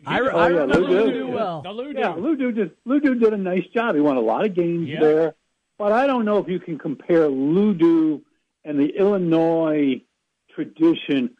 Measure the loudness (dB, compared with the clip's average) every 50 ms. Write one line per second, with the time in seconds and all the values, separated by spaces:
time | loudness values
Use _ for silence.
0 | -10 -6 -2 -2 -2 0 2 2 2 2 2 2 2 2 2 2 2 2 2 2
1 | 2 0 0 -2 -6 -6 -4 -4 -4 -4 -6 -8 -10 -10 -10 -10 -10 -8 -6 -4
2 | -4 -4 -4 -4 -4 -4 -2 -2 -2 -4 -2 -2 -4 -6 -6 _ _ -2 -2 0
3 | 0 0 0 2 2 0 0 0 -4 -2 -2 -4 -4 -4 -4 -4 -2 0 0 2
4 | 2 2 2 0 0 0 0 0 -2 -2 -2 -2 -2 -2 -2 -4 -4 -6 -2 0
5 | 2 2 4 2 0 -2 -4 _ _ _ _ _ _ _ _ -4 -2 0 0 2
6 | 2 0 0 0 0 0 0 0 0 -2 -6 -6 -6 -8 -10 -8 -6 -8 -8 -8
7 | -2 2 2 4 4 2 0 0 0 0 2 2 2 2 2 4 4 4 4 4
8 | 2 2 -2 -4 _ _ _ _ _ _ _ _ _ -6 -2 0 0 0 0 0
9 | 0 2 2 0 0 0 2 2 2 2 2 0 0 0 0 0 0 0 -2 -4
10 | _ _ _ _ _ _ _ _ _ _ -10 -10 -10 -10 -4 2 2 2 2 2
11 | -2 -2 -2 -2 -2 -2 -6